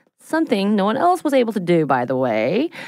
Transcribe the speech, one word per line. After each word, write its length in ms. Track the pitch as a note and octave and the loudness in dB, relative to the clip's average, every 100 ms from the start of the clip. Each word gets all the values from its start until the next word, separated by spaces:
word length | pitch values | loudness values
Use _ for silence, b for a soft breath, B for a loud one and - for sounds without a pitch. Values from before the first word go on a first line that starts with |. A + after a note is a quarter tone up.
| b _ | b _
Something 560 | - D#4+ D#4+ G#3 G3 | -6 -4 -2 0 0
no 100 | G#3+ G3 | 0 0
one 100 | A3+ | 0
else 260 | F4 F4+ | 0 0
was 120 | D4+ | 0
able 180 | C#4 A#3 | 0 0
to 80 | G3+ | -2
do, 260 | E3+ F3 D3 | 0 2 2
by 180 | C3 | 0
the 120 | B2 C3 | 0 -2
way. 520 | C3 A2 A#2 G3+ E4 B | 0 0 0 0 -4 B